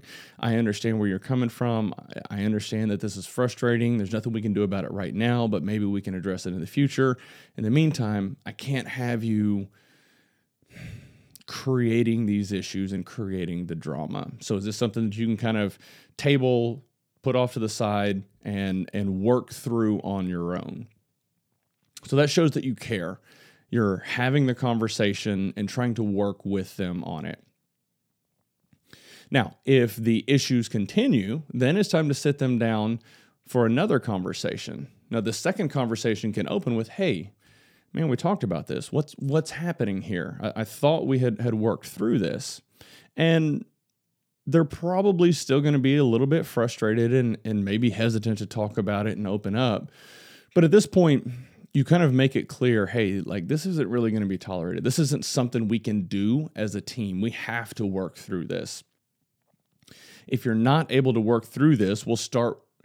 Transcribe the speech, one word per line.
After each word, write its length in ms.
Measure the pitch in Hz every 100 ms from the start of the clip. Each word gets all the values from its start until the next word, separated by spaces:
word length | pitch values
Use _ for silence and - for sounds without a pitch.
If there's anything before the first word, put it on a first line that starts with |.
| - - - -
I 160 | 117
understand 460 | 113 110 104 117 110
where 80 | 104
you're 100 | 95
coming 300 | - 127 120
from. 440 | - 120 113 104 - - - -
I, 80 | 101
I 60 |
understand 480 | 107 107 - 110 110
that 80 | 101
this 160 | 107 98
is 100 | -
frustrating. 720 | - 123 - 123 117 120 117
There's 140 | 95
nothing 200 | 107 120
we 80 | 110
can 120 | 107
do 100 | 101
about 220 | 101 98
it 80 | 78
right 200 | 98 87
now, 360 | 98 117 120 117
but 160 | 101
maybe 200 | 90 107
we 160 | 101 101
can 140 | 98
address 320 | 95 95 92 95
it 80 |
in 60 | 90
the 80 | 80
future. 480 | - 139 - 135 123 - - - -
In 80 |
the 60 | 107
meantime, 640 | 143 160 139 110 104 98 - -
I 60 |
can't 340 | - - 131 117
have 380 | 123 120 117
you 420 | 113 107 104 101 98 _ _ _ _ _ _ _ _ _ _ - - - - - _ - -
creating 760 | - 135 127 117 117 113 113 107
these 260 | 101 98
issues 400 | 98 - 95 95
and 120 | 98
creating 640 | - - 98 95 87 87 87
the 80 |
drama. 560 | 82 - 71 76 95 - 127
So 160 | -
is 100 | 101
this 120 | 104 104
something 340 | 120 117 110
that 60 | 107
you 100 | 113
can 100 | 107
kind 200 | 117 110
of 200 | 101 - - - _ -
table, 680 | 143 139 127 120 117 120 - _ _ _
put 120 | 135
off 200 | 127 123
to 40 | 120
the 100 | 110
side, 540 | - 110 104 101 98 98 _
and, 440 | 101 101 98 95 -
and 280 | 101 98 95
work 320 | 107 123 -
through 460 | - 120 117 110 101
on 260 | 98 98 90
your 260 | 87 87
own?" 320 | 90 - - - _ _ _ _ _ _ _ _ _ _ -
So 100 | -
that 160 | 139 147
shows 220 | 175 160
that 100 | -
you 140 | 131 113
care. 420 | - 101 85 113 _ - - _ _
You're 260 | 117 104 92
having 480 | - - 127 143 131
the 80 | 120
conversation 960 | 123 113 110 - 104 98 110 95 95 -
and 120 | 101
trying 260 | - 123
to 80 | 113
work 420 | 107 98 101 95
with 320 | 98 98 90 -
them 280 | 90 87
on 200 | 90 78
it. 160 | 82 - _ _ _ _ _ _ _ _ _ _ _ _ _ _ _ - - - -
Now, 280 | 139 98 -
if 300 | - 131 117
the 300 | 110 110 113 -
issues 420 | 139 - 123 113
continue, 760 | 110 101 208 269 135 95 151 147
then 220 | 123 127 190
it's 120 | 202
time 200 | 160 151
to 60 |
sit 240 | 139 147 143
them 200 | 131 120
down 400 | 113 110 107 113 - - _ _ -
for 200 | 123 113
another 340 | 123 214 131
conversation. 880 | - 95 90 - - - - 73 139 _ -
Now, 120 | 117
the 120 | 110
second 360 | 107 - 202 156
conversation 640 | 139 117 113 120 107 110
can 160 | 104 -
open 260 | 202 131
with, 140 | 113 113
"Hey, 420 | - 185 92 95 _ _ _ _ _ _
man, 160 | - 160
we 80 | 120
talked 260 | 170 202
about 240 | 104 80 -
this. 240 | - -
What's, 220 | - - -
what's 320 | 135 156 156
happening 500 | - 170 165 107 95
here? 380 | 85 90 - -
I, 200 | 107 107
I 20 |
thought 420 | 110 - 147 160 -
we 140 | 131
had, 200 | 123 107
had 140 | 120
worked 320 | 110 110 87 -
through 320 | - 214 160
this." 420 | 80 - - - _ _ - - _ -
And 480 | 160 165 156 143 - _ _ _ _ _ _ _ -
they're 160 | 165
probably 640 | 151 - 170 185 202 175 175
still 300 | 156 - 135
gonna 180 | 147 143
be 180 | 131 143
a 60 |
little 240 | 131 113 139
bit 180 | 165
frustrated 680 | 170 - 117 - 107 117 117
and, 240 | 131 120 -
and 200 | 113 104
maybe 260 | 98 110 120
hesitant 480 | 101 117 110 113 107
to 80 | 101
talk 320 | 113 104 113
about 280 | 101 101 107
it 100 | 95
and 120 | 101
open 260 | 104 101
up. 380 | 107 127 101 147 - - - - - _ 175
But 80 |
at 80 | 165
this 140 | 202 208
point, 440 | 190 165 139 123 123 - _ -
you 120 | 143
kind 180 | 131 175
of 100 | 156
make 220 | 127 135
it 140 | 120 -
clear, 380 | - 123 110 98
"Hey, 340 | 117 101 98
like, 260 | - 98 87
this 180 | 151
isn't 240 | 190 165 101
really 220 | 120 113
gonna 160 | 107 98
be 100 | 92
tolerated. 460 | - 90 85 87
This 160 | 120 170
isn't 260 | 139 147
something 440 | - - 123 120 107
we 100 | 113
can 240 | - 104
do 480 | 87 101 104 135 156 -
as 180 | 104
a 60 | 98
team. 400 | - - 101 92
We 100 | 113
have 420 | - - 117 110 -
to 100 | 101
work 300 | 95 92 -
through 300 | - 92 73
this. 360 | 90 92 - - _ _ _ _ _ _ _ _ _ _ - - - -
If 180 | 127
you're 120 | 120 113
not 340 | 123 156 156
able 240 | 131 131
to 60 | 117
work 240 | 107 117
through 320 | - 127 156 123
this, 280 | 98 104
we'll 120 | 117 113
start 420 | - 120 120 - _ _